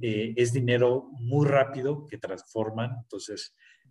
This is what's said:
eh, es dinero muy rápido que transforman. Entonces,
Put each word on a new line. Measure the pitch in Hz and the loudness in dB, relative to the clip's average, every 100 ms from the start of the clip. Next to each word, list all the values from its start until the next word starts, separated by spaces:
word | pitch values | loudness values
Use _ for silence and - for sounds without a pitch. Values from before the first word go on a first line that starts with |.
eh, | 117 107 113 117 | -4 -2 -2 0
es | 120 | 2
dinero | 131 120 120 123 131 - | 2 2 4 4 2 -2
muy | 123 120 143 147 | -8 0 2 4
rápido | 139 135 135 135 147 - | 4 2 0 -4 -4 -8
que | 107 | -12
transforman. | 92 90 - 110 110 110 120 117 | -10 -10 -8 -4 -4 -4 -6 -6
Entonces, | - 98 107 98 - _ _ _ _ | -10 -14 -12 -12 -14 _ _ _ _